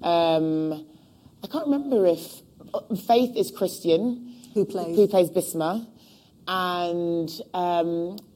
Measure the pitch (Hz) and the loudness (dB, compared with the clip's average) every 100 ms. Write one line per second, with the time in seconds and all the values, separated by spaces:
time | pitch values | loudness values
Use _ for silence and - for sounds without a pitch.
0 | 175 170 165 160 160 156 156 151 156 - | 0 2 4 2 2 0 -2 -6 -12 -20
1 | _ _ - - - 311 294 277 277 240 | _ _ -20 -18 -8 -6 0 0 2 4
2 | 185 165 - - - - - - - 185 | 4 2 -4 -18 -20 -20 -10 -10 -6 -8
3 | - 240 247 240 190 - 185 - 170 165 | 2 4 4 0 -4 -2 -4 -2 2 2
4 | 233 240 - - - 208 190 190 170 170 | 2 -4 -10 -20 -6 -2 -2 -2 -2 4
5 | 202 196 170 180 175 165 156 208 226 - | 6 6 4 0 -2 -2 -2 -2 -6 -18
6 | - - _ _ - 185 180 180 175 170 | -20 -20 _ _ -6 -4 -2 -2 -2 -2
7 | 170 170 160 - - 185 175 170 170 170 | -2 -2 -4 -8 -8 -4 0 0 0 -2
8 | 175 202 - | -4 -8 -18